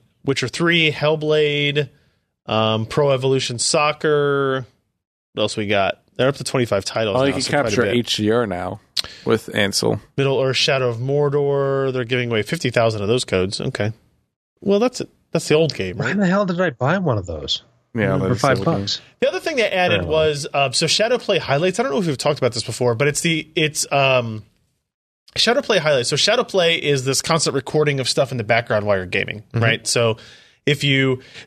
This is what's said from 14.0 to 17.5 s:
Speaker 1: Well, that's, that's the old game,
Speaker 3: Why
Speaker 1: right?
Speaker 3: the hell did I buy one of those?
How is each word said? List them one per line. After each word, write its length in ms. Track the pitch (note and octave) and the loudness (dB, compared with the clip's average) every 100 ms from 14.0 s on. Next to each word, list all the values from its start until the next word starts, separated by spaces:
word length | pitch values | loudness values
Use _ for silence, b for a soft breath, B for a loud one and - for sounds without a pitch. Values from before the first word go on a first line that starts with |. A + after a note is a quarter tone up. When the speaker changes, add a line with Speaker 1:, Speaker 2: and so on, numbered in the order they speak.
| _ _ _ _ _ _ | _ _ _ _ _ _
Speaker 1:
Well, 180 | G3+ G3+ | 0 2
that's, 220 | B3 - - _ _ | 2 -2 -10 _ _
that's 160 | E3 - | -4 2
the 60 | D3+ | 2
old 200 | D#3+ - | 2 0
game, 220 | F#2 G#2 | -6 -4
Speaker 3:
Why 100 | D3 | -2
Speaker 1:
right? 100 | G3 | 0
Speaker 3:
the 80 | F#3+ | 2
hell 200 | G3 G3+ | 2 0
did 120 | F3 | 0
I 120 | F3+ | -2
buy 260 | B2+ B2+ F#3+ | 0 0 0
one 200 | E3+ A2+ | 0 -2
of 80 | F2 | -4
those? 340 | D#2 C#2 | -8 -6